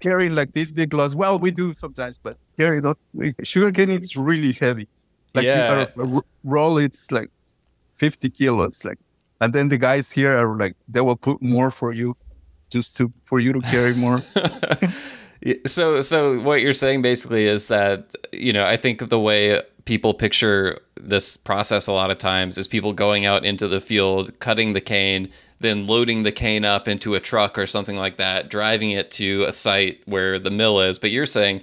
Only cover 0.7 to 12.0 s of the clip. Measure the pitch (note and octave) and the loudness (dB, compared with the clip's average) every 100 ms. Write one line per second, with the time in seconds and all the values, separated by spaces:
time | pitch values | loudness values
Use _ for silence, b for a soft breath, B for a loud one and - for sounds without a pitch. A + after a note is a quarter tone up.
0.7 | D#3 D#3+ D3 C#3+ D3 G3 F#3+ F3+ E3 F3+ | -2 -2 0 0 0 0 0 0 -2 -4
1.7 | D3+ D#3 C3 B2 B2 A2 A#2 _ - D#3+ | -6 -12 -10 -10 -10 -14 -14 _ -2 0
2.7 | D3 C#3+ D#3 _ - D3+ C3 - F#3 F#3 | 2 0 -2 _ -6 -6 -6 -2 2 2
3.7 | F#3 F#3+ F#3 F3+ C3+ C#3 E3 C#3+ A#2+ B2+ | 4 2 0 -4 -2 0 2 0 0 0
4.7 | A#2 G#2+ _ _ _ _ B2+ B2+ C3+ A#2 | -2 -8 _ _ _ _ 0 2 2 2
5.7 | C#3 C3 - B2+ C3+ - _ C3+ D3 D#3 | 2 0 -4 -2 -2 -4 _ -2 0 2
6.7 | D#3+ C#3+ - - B2 A2+ _ _ _ _ | 2 0 -4 -4 -4 -4 _ _ _ _
7.7 | _ _ - D3+ - C3 - C3+ A2+ - | _ _ -2 -2 0 -6 0 2 2 0
8.7 | - - - _ _ _ _ A#2 C#3+ C#3+ | -4 -10 -10 _ _ _ _ 0 2 0
9.7 | C3+ B2+ C#3 C3+ - C#3 B2+ A#2 G#2+ G2 | 2 2 0 0 0 2 2 2 0 -4
10.7 | - - A#2+ C3 A#2+ C3+ C#3+ B2+ A#2+ C3 | -6 -4 0 2 2 -2 -2 0 0 0
11.7 | - A#2+ A2+ | -2 -6 -4